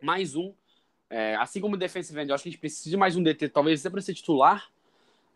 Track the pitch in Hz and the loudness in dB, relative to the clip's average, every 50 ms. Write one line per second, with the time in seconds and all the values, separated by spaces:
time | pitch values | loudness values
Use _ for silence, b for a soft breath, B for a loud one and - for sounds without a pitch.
0 | 135 151 175 190 190 151 131 156 180 196 190 _ _ _ _ _ _ _ _ _ | -2 0 0 0 -2 -2 -4 -4 -6 -6 -10 _ _ _ _ _ _ _ _ _
1 | _ _ - 113 110 110 110 110 120 - - 202 185 214 202 185 185 175 - 185 | _ _ -4 -2 -2 0 0 0 -2 -2 -4 -6 -4 -4 -2 -2 -4 -4 -6 -8
2 | 165 - 151 151 147 139 139 139 - 180 - - - 147 - - - 156 170 196 | -10 -8 -8 -8 -4 -2 -2 -4 -4 -10 -12 -10 -10 -10 -10 -10 -6 -4 0 2
3 | 196 190 165 185 175 160 151 - 151 139 - 147 143 156 160 147 - 185 180 196 | 2 2 2 4 2 2 2 2 -2 0 2 2 4 4 2 2 0 -6 -6 -6
4 | 185 - 175 - - - 156 131 135 165 202 196 - - _ _ _ _ _ _ | -8 -8 -10 -8 -2 0 4 6 6 6 6 4 -2 -14 _ _ _ _ _ _
5 | _ _ _ _ _ _ _ | _ _ _ _ _ _ _